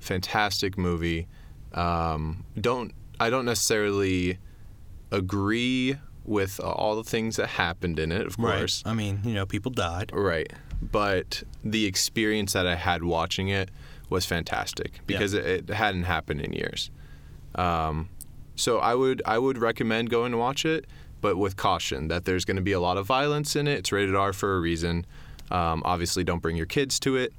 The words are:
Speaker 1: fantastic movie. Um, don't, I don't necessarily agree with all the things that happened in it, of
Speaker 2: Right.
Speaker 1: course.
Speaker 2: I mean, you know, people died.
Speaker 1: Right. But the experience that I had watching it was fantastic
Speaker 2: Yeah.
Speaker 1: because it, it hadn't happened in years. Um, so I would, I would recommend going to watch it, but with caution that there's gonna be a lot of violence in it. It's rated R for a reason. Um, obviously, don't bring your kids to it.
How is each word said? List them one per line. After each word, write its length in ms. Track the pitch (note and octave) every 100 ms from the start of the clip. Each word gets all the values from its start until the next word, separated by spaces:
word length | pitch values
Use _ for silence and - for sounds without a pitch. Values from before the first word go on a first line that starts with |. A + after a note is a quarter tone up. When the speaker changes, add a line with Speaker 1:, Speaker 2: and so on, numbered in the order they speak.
Speaker 1:
fantastic 760 | - F#2 - A2 G#2 - G2 G2
movie. 520 | F2 E2+ E2+ E2 E2+ - - - -
Um, 720 | F2 F2 E2+ E2 D#2 D#2+ F2+ - -
don't, 320 | A2+ B2+ A2+ - - -
I 120 | A#2
don't 160 | C3 A#2+
necessarily 880 | A2 - A2 G#2 G2+ F#2+ F#2 F2+ F#2 - - - - - - -
agree 840 | G2+ F#2 G2+ G2+ A2+ B2 B2+ B2+ C#3 - -
with 340 | - G2+ F#2+ F#2+
all 360 | F2+ E2+ G#2+ A2
the 80 |
things 320 | A2+ A#2 A2 A2
that 120 | G#2+
happened 480 | - F2 E2+ F2 D#2
in 120 | D#2+
it, 160 | F#2 -
of 120 | G#2
Speaker 2:
Right. 200 | A2+ G2
Speaker 1:
course. 240 | E2+ -
Speaker 2:
I 100 | G#2+
mean, 260 | A2+ G#2 G2+
you 80 | A2+
know, 120 | G#2 F#2+
people 240 | G#2 -
died. 400 | - F2 E2+ G#2+
Speaker 1:
Right. 400 | - G2 E2 D2 - - -
But 640 | - G#2+ G2+ F#2 - - - -
the 220 | G#2+ A2 G#2
experience 640 | F#2+ - - G#2+ G#2+ G2
that 120 | G2 F2+
I 80 |
had 300 | E2+ F2+ F2
watching 440 | E2+ E2 F2 - F#2+
it 220 | G2 F#2+ - - - -
was 160 | F#2 -
fantastic 680 | E2+ E2 - - - -
Speaker 2:
Yeah. 60 | - -
Speaker 1:
because 280 | F#2+ G#2
it, 100 | G2+ -
it 240 | F#2 C#2+
hadn't 340 | G2+ G#2+ F#2
happened 360 | F2 D#2+ - D2
in 120 | -
years. 380 | G1+ G1+ - - - - - - - -
Um, 540 | - F2 E2 D#2+ D#2 D#2+ - - - - -
so 220 | - A2
I 160 | A2+
would, 280 | B2 C3 B2
I 140 | - A2+
would 200 | C3+ B2+
recommend 520 | A2+ - A#2 A2 A#2
going 220 | A#2 B2
to 60 | A#2
watch 260 | A#2+ C3+
it, 220 | D#3+ D#3+ - - - -
but 160 | G#2 F2+
with 200 | G2+ G2
caution 520 | G#2 E2+ - C2+ D#2
that 160 | F2
there's 200 | F#2 F#2
gonna 160 | F2+ F#2+
be 120 | F#2+
a 80 | F#2
lot 160 | F2 F#2
of 100 | G2
violence 480 | C3 D3 D3 D3 D3+
in 120 | C#3+
it. 100 | B2+
It's 140 | F2+
rated 220 | G2+ G2+ G2
R 160 | G2
for 240 | G2 G2+ F#2+
a 40 |
reason. 460 | E2+ E2 E2+ E2+ E2+ - - - -
Um, 320 | F2+ E2+ E2
obviously, 400 | - F2+ F2 F#2+
don't 180 | E2+ E2+
bring 140 | E2 E2
your 100 | D#2+
kids 320 | D3 C3+ -
to 160 | C#3 C3
it. 160 | B2+